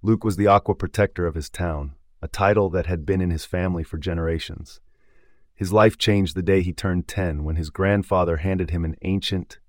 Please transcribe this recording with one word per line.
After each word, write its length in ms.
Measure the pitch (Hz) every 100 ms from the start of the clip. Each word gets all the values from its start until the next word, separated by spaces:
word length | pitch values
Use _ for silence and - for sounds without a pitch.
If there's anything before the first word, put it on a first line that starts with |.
Luke 220 | 101 110
was 140 | 110 92
the 100 | 101
Aqua 280 | 101 - 101
Protector 520 | 90 - 101 - 87
of 80 | 78
his 140 | 76
town, 460 | - 87 76 71 69 _ _
a 80 | -
title 400 | - 98 104 98
that 160 | 90 82
had 200 | 87 76
been 140 | 95
in 100 | 90
his 140 | 82
family 400 | - 90 92 87
for 140 | 78 82
generations. 800 | 80 85 82 82 - 82 78 - _ _ _ - _ - _
His 200 | _ 95
life 240 | 104 107 -
changed 380 | - 101 95 -
the 60 |
day 200 | 90 95
he 100 | 90
turned 340 | 87 98 90 82
ten, 380 | - 92 73
when 140 | 76 80
his 120 | 78
grandfather 680 | - 95 101 95 92 87 82
handed 320 | 95 92 90
him 160 | 85 82
an 100 | 80
ancient, 580 | - 98 - 95 85 -